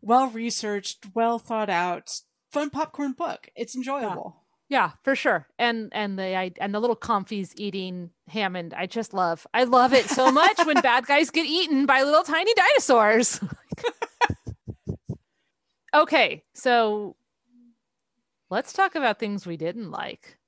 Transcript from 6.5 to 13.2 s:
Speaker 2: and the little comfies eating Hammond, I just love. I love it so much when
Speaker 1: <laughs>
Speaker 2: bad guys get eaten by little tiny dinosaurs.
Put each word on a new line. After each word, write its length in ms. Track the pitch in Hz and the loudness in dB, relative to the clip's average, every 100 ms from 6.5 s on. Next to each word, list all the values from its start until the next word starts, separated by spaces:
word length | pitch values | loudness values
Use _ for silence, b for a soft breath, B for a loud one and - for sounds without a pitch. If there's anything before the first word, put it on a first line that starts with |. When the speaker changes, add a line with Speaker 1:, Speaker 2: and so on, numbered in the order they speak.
| 180 | -6
Speaker 2:
and 140 | 202 | -6
the 60 | 208 | -4
little 160 | 240 226 | -2 -4
comfies 580 | - 214 190 214 185 - | -2 -4 -2 -8 -8 -8
eating 540 | 208 196 185 180 170 _ _ | -8 -8 -10 -10 -14 _ _
Hammond, 460 | 165 196 180 170 | -4 -4 -4 -10
I 140 | 170 180 | -8 -8
just 260 | 233 220 | -6 -6
love. 320 | 190 180 165 - | -2 -2 -2 -4
I 100 | 220 | 0
love 300 | 247 247 247 | 4 6 6
it 160 | 254 - | 4 2
so 220 | 269 262 | 4 4
much 260 | 262 349 427 320 | 6 4 4 2
when 160 | 285 | 4
Speaker 1:
<laughs> 0 | |
Speaker 2:
bad 240 | 254 240 247 | 4 2 4
guys 240 | 285 320 | 2 2
get 160 | - 330 | 0 -2
eaten 400 | 320 339 277 285 | -2 0 0 4
by 160 | 262 | 4
little 220 | 269 302 | 6 4
tiny 280 | - 320 392 466 | 4 0 2 4
dinosaurs. 840 | 370 571 - 247 214 220 | 4 4 6 4 6 4